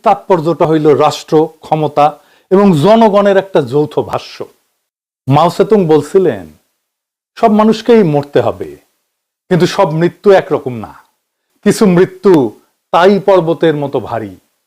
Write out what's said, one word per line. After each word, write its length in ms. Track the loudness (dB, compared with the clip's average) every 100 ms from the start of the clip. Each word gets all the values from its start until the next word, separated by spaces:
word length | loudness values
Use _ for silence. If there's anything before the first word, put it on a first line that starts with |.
তাৎপর্যটা 640 | -2 -2 -2 -2 -2 -2 -2
হইল 220 | 0 2
রাষ্ট্র, 600 | 2 0 -4 -2 -2 -2 -6
ক্ষমতা 580 | -6 -4 -2 0 -2 -2 _ _ -2
এবং 300 | 2 2 2
জনগণের 560 | 2 4 2 2 2 0
একটা 260 | 0 -2
যৌথ 360 | -2 -2 -4 -4
ভাষ্য। 480 | -6 -8 -12 -18 -20 _ _ _ _ _ _ _ -2
মাও 220 | 0 2
সেতুং 360 | 0 0 0 2
বলছিলেন, 600 | 0 0 0 0 -4 -10 _ _ _ _ _ _ _ _ -4
"সব 120 | 0
মানুষকেই 520 | 2 0 0 2 2
মরতে 380 | 2 -2 -2 -2
হবে, 360 | -2 -6 -12 -18 _ _ _ _ _ _ -4
কিন্তু 180 | -2 0
সব 260 | 0 -2
মৃত্যু 380 | -2 -4 -2 2
একরকম 440 | 2 0 -6 -6
না। 200 | -12 -14 -18 _ _ _ _ _ _
কিছু 240 | -2 0 2
মৃত্যু 640 | 2 0 0 2 2 0 -6 _ _ _
তাই 280 | 0 2 2
পর্বতের 580 | 2 0 0 -2 -2 -2
মতো 240 | -6 -8
ভারী, 360 | -8 -10 -12 -16 _ _